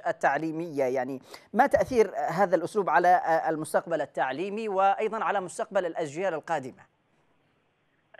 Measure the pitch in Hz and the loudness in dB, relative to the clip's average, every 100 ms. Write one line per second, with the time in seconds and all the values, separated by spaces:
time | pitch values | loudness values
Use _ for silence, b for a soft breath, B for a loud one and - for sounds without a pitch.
0 | 175 170 170 143 160 160 175 139 131 131 | -6 0 0 0 -2 -6 -4 -2 0 0
1 | 127 131 B B B 208 277 - 190 254 | -4 -8 B B B 2 4 2 2 2
2 | 196 - 143 165 196 175 165 208 175 160 | 2 0 -4 2 2 2 0 -2 2 4
3 | 180 180 151 160 156 156 151 190 - 160 | 6 4 4 2 2 -4 0 -2 0 -2
4 | 139 175 135 135 196 208 220 190 196 196 | -2 -2 -4 -2 -6 -6 -4 2 2 2
5 | 220 220 170 196 180 - 220 190 175 - | -2 -2 -2 -2 -4 -8 -2 -2 -2 -4
6 | 160 147 190 156 - 160 117 - - _ | -6 -4 -4 -4 -4 -6 -6 -16 -20 _
7 | _ _ _ _ _ _ _ _ _ _ | _ _ _ _ _ _ _ _ _ _
8 | _ | _